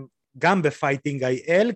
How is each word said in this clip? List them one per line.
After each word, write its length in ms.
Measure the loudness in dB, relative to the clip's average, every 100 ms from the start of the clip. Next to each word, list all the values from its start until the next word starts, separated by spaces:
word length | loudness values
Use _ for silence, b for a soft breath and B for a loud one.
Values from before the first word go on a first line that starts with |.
| -12 _ _ -2
גם 240 | 2 2
בפייטינג 600 | 0 -2 -2 -2 -4 -4
איי 180 | -2 -2 0
אל, 240 | 2 2